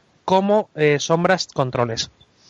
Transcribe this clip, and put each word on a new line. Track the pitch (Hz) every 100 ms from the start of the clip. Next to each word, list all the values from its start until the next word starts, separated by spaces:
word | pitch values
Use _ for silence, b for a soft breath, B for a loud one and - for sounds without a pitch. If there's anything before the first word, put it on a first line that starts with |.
| _ _ -
como, | 190 196 214 202
eh, | - 151 143
sombras | - 165 180 185 -
controles. | - 127 127 120 113 - _ _ _